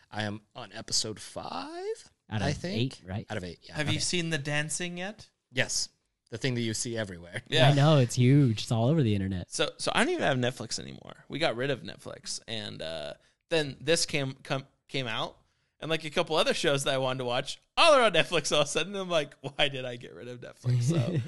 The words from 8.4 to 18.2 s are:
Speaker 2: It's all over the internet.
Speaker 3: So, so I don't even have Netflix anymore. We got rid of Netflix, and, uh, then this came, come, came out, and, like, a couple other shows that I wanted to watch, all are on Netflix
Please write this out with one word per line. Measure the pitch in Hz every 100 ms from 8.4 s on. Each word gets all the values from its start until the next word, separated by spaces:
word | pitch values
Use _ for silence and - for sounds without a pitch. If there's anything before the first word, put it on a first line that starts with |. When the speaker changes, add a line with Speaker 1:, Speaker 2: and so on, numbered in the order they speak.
| 131 104
Speaker 2:
It's | -
all | 113 120
over | 165
the | 113
internet. | 101 95 90 -
Speaker 3:
So, | - 151 -
so | -
I | -
don't | 285
even | 233
have | 175 127
Netflix | 123 131 110 -
anymore. | 65 65 - - -
We | 143
got | 156 117
rid | 139
of | 120
Netflix, | 82 - - - - - -
and, | 113 104 87
uh, | 80 80 73 - _ _ -
then | 165 147 -
this | 139 170
came, | - 147 135 -
come, | - 135 - _ _
came | 139 120
out, | 117 160 - _ _ _ -
and, | 147
like, | 160
a | 156
couple | 180 160 156
other | 277
shows | - 160 139
that | 143
I | 135
wanted | 131 131
to | 123
watch, | 123 - - _ -
all | 330
are | 277
on | 220
Netflix | 160